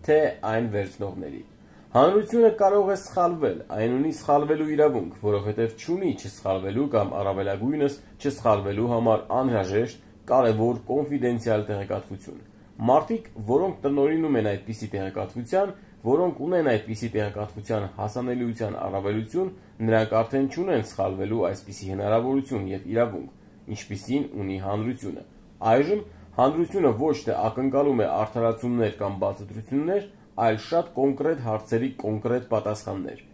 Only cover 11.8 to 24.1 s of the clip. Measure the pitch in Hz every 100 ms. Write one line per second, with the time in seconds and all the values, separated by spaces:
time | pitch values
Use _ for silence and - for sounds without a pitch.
11.8 | 98 98 - 98 - - - - - -
12.8 | 113 143 - 226 - - 107 135 190 -
13.8 | 143 143 139 160 160 127 107 98 - 113
14.8 | 107 101 95 98 101 120 120 185 196 190
15.8 | - - 110 143 180 143 156 180 151 110
16.8 | - 110 117 110 104 104 104 110 104 110
17.8 | 98 95 107 123 123 123 120 113 107 -
18.8 | 92 98 101 107 113 170 185 185 - -
19.8 | 113 110 110 113 113 135 135 160 190 139
20.8 | 104 - 98 95 98 110 90 101 - 98
21.8 | 95 95 101 113 127 135 135 120 98 95
22.8 | 87 113 117 92 - - - - - 107
23.8 | - 101 -